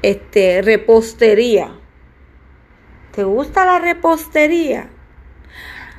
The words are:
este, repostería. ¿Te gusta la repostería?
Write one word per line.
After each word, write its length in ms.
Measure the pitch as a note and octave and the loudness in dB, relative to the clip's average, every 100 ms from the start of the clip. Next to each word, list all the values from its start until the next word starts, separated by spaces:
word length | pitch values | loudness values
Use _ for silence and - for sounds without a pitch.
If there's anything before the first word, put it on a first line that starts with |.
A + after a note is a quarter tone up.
este, 600 | G3+ G3 - G#3 F#3+ F3+ | -2 -4 -4 0 2 2
repostería. 1080 | G3 G#3+ A3 A3+ A3+ - A3+ G#3 A#3+ G#3 D3+ - - _ - _ - - - - _ _ _ - - | 2 0 4 2 2 0 2 2 2 0 -2 -14 -20 _ -20 _ -20 -20 -20 -20 _ _ _ -20 -18
¿Te 120 | - | -6
gusta 400 | G3 G#3+ D4 - | -4 -4 -2 0
la 140 | F#4 F4+ | 2 0
repostería? 1080 | F4 E4+ E4 D#4+ D#4+ D#4 D4+ E4+ D4+ B3 - - - - - - - - - - - | 0 -2 0 -2 -2 0 0 0 -2 -6 -10 -20 -20 -20 -20 -20 -20 -20 -20 -20 -20